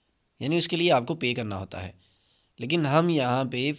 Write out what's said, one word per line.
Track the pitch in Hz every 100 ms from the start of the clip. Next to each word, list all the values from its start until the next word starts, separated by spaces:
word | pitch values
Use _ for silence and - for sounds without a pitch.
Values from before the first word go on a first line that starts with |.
| _ _ _ _
यानी | 131 170
उसके | 143 170
लिए | 175
आपको | 135 117 -
पे | 123
करना | 120 107 98
होता | 95 90
है, | 92 - _ _ _ _ _ -
लेकिन | 120 170 143
हम | 151 175
यहाँ | 156 123 127 127
पे | 123 139